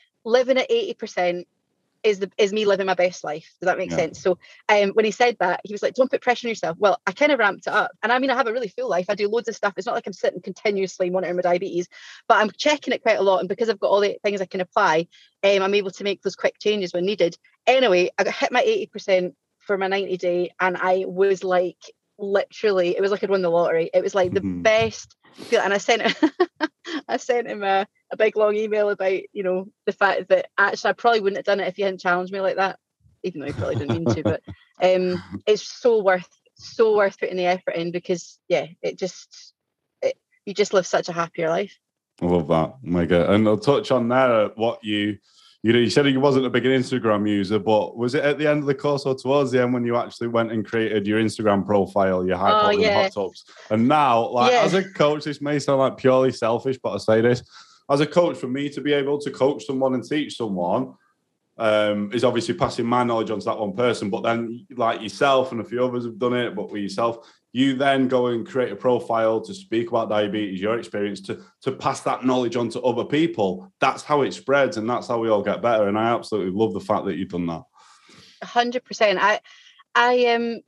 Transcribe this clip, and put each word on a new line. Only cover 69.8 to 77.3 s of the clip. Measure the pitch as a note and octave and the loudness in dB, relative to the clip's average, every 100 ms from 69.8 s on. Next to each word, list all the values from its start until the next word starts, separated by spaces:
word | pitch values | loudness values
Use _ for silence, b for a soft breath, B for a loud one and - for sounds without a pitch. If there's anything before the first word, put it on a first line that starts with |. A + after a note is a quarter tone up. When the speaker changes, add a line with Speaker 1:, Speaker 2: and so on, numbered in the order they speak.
| A#2 | -2
Speaker 2:
about | A#2 G#2 | -2 0
diabetes, | G#2+ G#2 G#2+ G#2 F#2+ | 0 0 -2 -4 -4
your | G2+ A#2 | -4 -4
experience, | G#2+ G#2 G2+ G2+ | -4 -6 -6 -6
to, | - G#2 B B | -10 -12 B B
to | - | -8
pass | C3 D3+ C3 | -4 -4 -4
that | D3+ B2 | -4 -2
knowledge | B2+ B2+ A#2+ B2 | 0 0 0 -2
on | A#2 | -4
to | A#2+ | -2
other | B2 A#2 | -2 -2
people. | G#2 C#3+ E3 E3+ G2 F#2 - - | -2 0 0 0 -2 -2 -10 -2
That's | C3+ C3 | -2 -2
how | - D3 | -2 0
it | A#2+ | 0
spreads, | - - C#3 C3 G#2+ | -4 -2 2 2 0
and | A2 | -4
that's | A#2+ F#2+ | -4 -2
how | A#2 | -2
we | A2+ | 2
all | G#2 | 2
get | G2 G2 | 0 0
better. | A#2 A2+ G2+ | 2 2 2
And | G#2+ | 2
I | A2+ | 0
absolutely | A#2 - G#2+ F#2 F#2+ | 0 -2 -4 -2 0
love | A2 | 0
the | G2 | -2
fact | - G2+ | -2 -2
that | G2 E2 | -2 -6
you've | |
done | F#2 | -6